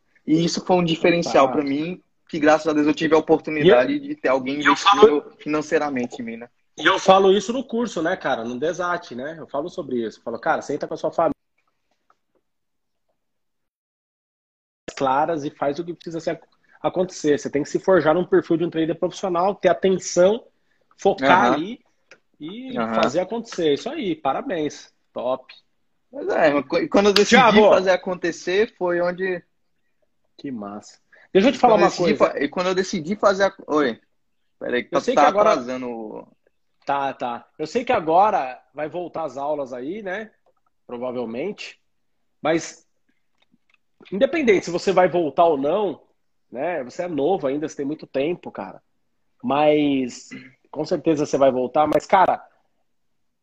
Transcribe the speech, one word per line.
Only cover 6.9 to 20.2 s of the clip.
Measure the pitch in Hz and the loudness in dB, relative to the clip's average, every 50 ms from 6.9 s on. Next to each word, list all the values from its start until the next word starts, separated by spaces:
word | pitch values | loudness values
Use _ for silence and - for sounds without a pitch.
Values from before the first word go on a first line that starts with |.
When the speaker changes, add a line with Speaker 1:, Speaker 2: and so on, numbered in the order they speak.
| 190 175 | 0 2
Speaker 2:
falo | - - 190 196 196 190 | 6 6 6 8 8 6
isso | 190 208 202 - 233 | 4 4 0 -2 -6
no | 269 240 | -6 -6
curso, | - 233 233 240 202 - 180 160 | -4 -4 -4 -4 -4 -4 -4 -2
né, | 170 190 | -2 -4
cara? | 185 - 151 131 113 113 | -4 -2 -4 -4 -2 -4
No | 120 123 123 | -8 -6 -4
Desate, | 147 165 175 156 180 175 175 170 - - 123 | -4 -4 -4 -4 -4 -4 -4 -6 -8 -12 -14
né? | 120 131 151 165 160 | -12 -12 -12 -12 -14
Eu | 131 | -16
falo | - - 147 156 180 | -10 -8 -8 -8 -8
sobre | - 185 160 131 127 120 113 | -10 -12 -8 -6 -4 -4 -4
isso. | 107 - - | -6 -8 -10
Eu | _ | _
falo, | 117 117 113 | -12 -10 -6
"Cara, | - 165 147 117 | -2 -2 -2 -2
senta | - - 139 147 - | -2 -6 -6 -6 -6
com | 156 165 | -10 -8
a | |
sua | 147 - 156 | -6 -6 -4
família | - - 165 160 - - _ _ _ _ _ _ _ _ _ _ _ _ _ _ _ _ _ _ _ _ _ _ _ _ _ _ _ _ _ _ _ _ _ _ _ _ _ _ _ _ _ _ _ _ _ _ _ _ _ _ _ _ _ _ _ _ _ _ _ _ _ _ _ _ _ _ _ _ _ - - | -2 0 0 0 -2 -4 _ _ _ _ _ _ _ _ _ _ _ _ _ _ _ _ _ _ _ _ _ _ _ _ _ _ _ _ _ _ _ _ _ _ _ _ _ _ _ _ _ _ _ _ _ _ _ _ _ _ _ _ _ _ _ _ _ _ _ _ _ _ _ _ _ _ _ _ _ -16 -8
claras | - 143 131 131 139 131 - 170 143 139 | -4 -2 0 2 2 2 2 0 -2 -4
e | 147 | -8
faz | - - 143 143 139 175 | -6 -4 -4 -4 -2 -4
o | 170 | -8
que | 175 165 | -10 -12
precisa | - - 180 165 165 | -12 -12 -10 -10 -8
ser, | - 175 160 - - _ _ _ _ _ _ _ | -6 -6 -8 -8 -12 _ _ _ _ _ _ _
acontecer." | - 156 - 170 185 185 - - - 151 143 139 | -6 -4 -2 -2 -4 -4 -6 -4 0 0 0 0
Você | - 131 | -2 -4
tem | - 143 147 | -4 -4 -4
que | - | -2
se | - 170 | -6 -2
forjar | - - 190 170 143 160 156 | 2 4 4 4 4 4 2
num | 175 180 | 2 0
perfil | - - 175 - - 170 | 2 2 0 2 2 -2
de | 156 175 | -2 -2
um | 165 | -4
trader | - 160 160 156 165 | -2 -4 -2 -2 -2
profissional, | - 185 175 - - - 190 175 170 180 202 190 | -4 -4 -6 -6 -6 -6 -4 -2 0 0 -2 -2
ter | - - 180 | 0 2 2
atenção, | 170 - - 190 190 180 - - - 175 | 2 4 2 0 0 0 -2 -2 2 4